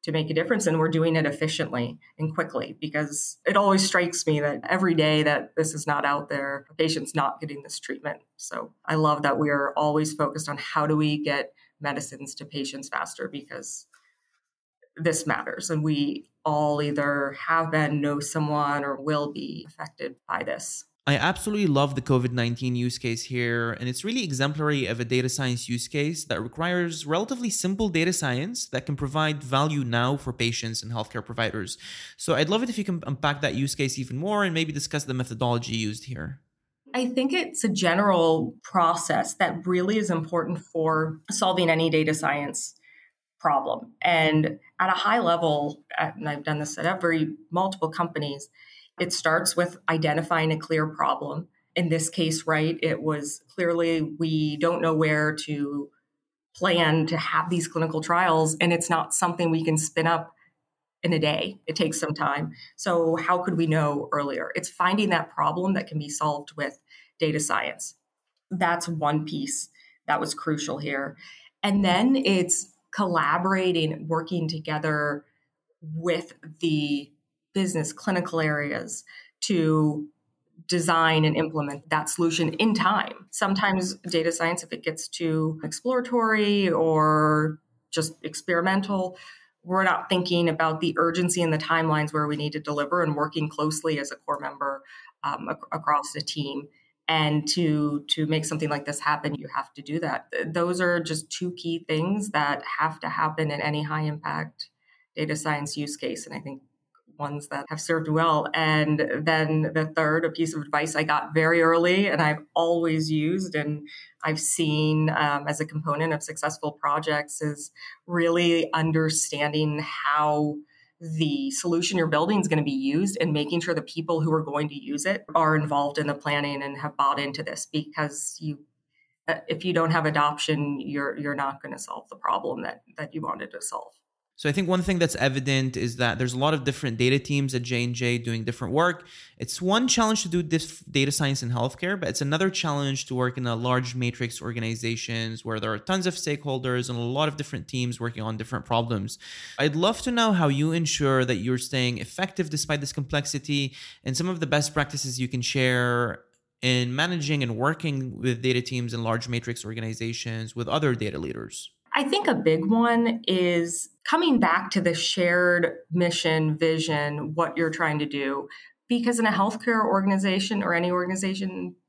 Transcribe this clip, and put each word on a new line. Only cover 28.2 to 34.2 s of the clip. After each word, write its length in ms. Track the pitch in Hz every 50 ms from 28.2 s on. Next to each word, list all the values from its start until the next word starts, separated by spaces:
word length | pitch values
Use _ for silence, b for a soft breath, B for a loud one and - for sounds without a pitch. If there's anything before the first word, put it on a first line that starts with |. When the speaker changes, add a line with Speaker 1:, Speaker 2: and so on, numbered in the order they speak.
| 160 139 123 123 143 196 247 - -
Speaker 2:
that 180 | - - 127 -
can 100 | - 147
provide 480 | 131 143 135 139 156 156 156 151 143 135
value 400 | 123 135 135 143 156 151 143 131
now 320 | 120 117 117 120 127 143
for 160 | 139 - 131
patients 520 | 120 - 120 117 113 - - 113 113 - -
and 80 | 110
healthcare 340 | 117 110 110 - - 120 104
providers. 540 | - 117 117 117 107 - 110 95 - - B B B B B B B B
So 180 | B - - 165
I'd 140 | 139 156 156
love 120 | 202 220
it 80 | 254 240
if 80 | 214
you 60 | 214 196
can 200 | 196 180 165 -
unpack 340 | - 139 123 - 147 143 139
that 140 | 151 131 73
use 180 | 120 135 135 -
case 240 | - 139 135 -
even 200 | - 127 123 123
more 260 | 131